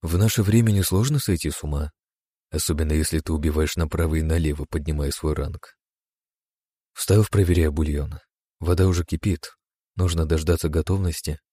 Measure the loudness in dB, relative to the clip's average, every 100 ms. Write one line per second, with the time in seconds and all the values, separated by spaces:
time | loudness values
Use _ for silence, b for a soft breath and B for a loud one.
0 | 0 2 2 2 4 4 4 2 2 0
1 | 2 0 0 -2 -2 -6 -6 -4 -6 _
2 | _ _ _ _ _ -6 -2 -2 0 0
3 | 0 -2 -2 -2 0 0 -2 -2 -2 0
4 | 0 0 0 0 0 -4 -6 -6 -4 -4
5 | -4 -4 -4 -4 -4 -8 -16 _ _ _
6 | _ _ _ _ _ _ _ _ _ -12
7 | 2 4 4 2 4 4 2 0 -2 -2
8 | -4 -10 _ _ _ _ -2 4 4 2
9 | -2 -2 -2 -2 -6 _ _ _ _ -2
10 | 0 0 0 0 2 0 0 -2 0 0
11 | -2 -4 -8 -10 _